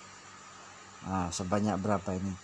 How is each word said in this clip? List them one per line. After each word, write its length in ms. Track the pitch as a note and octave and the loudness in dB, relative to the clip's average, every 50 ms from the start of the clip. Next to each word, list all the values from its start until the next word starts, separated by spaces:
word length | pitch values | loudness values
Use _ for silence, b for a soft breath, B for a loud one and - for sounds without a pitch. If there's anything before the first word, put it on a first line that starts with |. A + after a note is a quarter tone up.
| - - - - - - - - - - - - - - - - - - - - | -16 -16 -16 -16 -16 -16 -16 -16 -16 -16 -16 -16 -16 -16 -16 -16 -16 -16 -16 -10
Nah, 320 | - F#2 F#2+ F#2+ F2+ F2 - | -4 0 0 2 2 0 0
sebanyak 400 | - F#2+ F2+ G2+ G#2 G#2 G#2+ F#2+ F#2+ | -2 2 4 4 6 6 4 4 4
berapa 320 | F#2+ G#2 G2+ F#2+ - G2+ F#2 | 4 4 4 4 4 0 0
ini? 160 | F#2 F#2+ G2 F#2 - | 0 0 -2 -2 -4